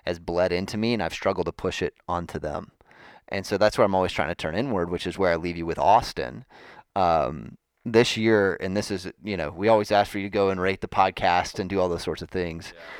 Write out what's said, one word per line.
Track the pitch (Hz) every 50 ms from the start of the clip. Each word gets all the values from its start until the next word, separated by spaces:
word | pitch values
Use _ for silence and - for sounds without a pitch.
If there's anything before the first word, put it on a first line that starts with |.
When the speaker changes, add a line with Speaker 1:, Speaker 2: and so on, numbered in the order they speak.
| _
Speaker 1:
has | - 90 85
bled | 85 87 85 87 90 90 87
into | 87 98 - -
me, | 107 110 117 120
and | 107 87
I've | 85 -
struggled | - - 98 98 92 82
to | 82 -
push | - - 92 - - 92
it | - - _ _ -
onto | 87 87 85 - - 78
them. | 76 76 73 - 80 - _ _ _ _ - - - - - - _ -
And | - 98 95
so | - 104
that's | 92 107 107 - -
where | 117
I'm | 101 95
always | 92 92 90 -
trying | - 80 73
to | 87
turn | - - 80 80
inward, | 101 131 143 113 92 87 85
which | 87 85 -
is | 92 82 92
where | 98 90 85
I |
leave | 82 82 87 85
you | 85 82
with | 82 78 -
Austin. | 71 90 104 120 131 - - - 67 62 - 110 120 - - - - - - - - _ _
Um, | 98 92 85 82 80 69 64 - 62 55 - - - _ _ _ _ -
this | 127 113 113 120 - -
year, | 110 110 113 110 104 98 95 90 -
and | - 95 92
this | 104 101 -
is, | 104 90 85 92 - _ -
you | 104 101
know, | 90 78 73
we | 73 82 101
always | 110 113 107 104 -
ask | 104 101 101 -
for | - 101
you | 98
to | 101
go | 98 107 98 95
and | 95 92
rate | 90 95 95 -
the | - -
podcast | - 104 95 95 90 - 98 92 87 90 87 - - -
and | 98 87
do | 98 95
all | 90 90
those | 85 85 -
sorts | 90 78 - 92
of | -
things. | - 95 90 85 80 85 92 - -
Speaker 2:
Yeah. | - - - -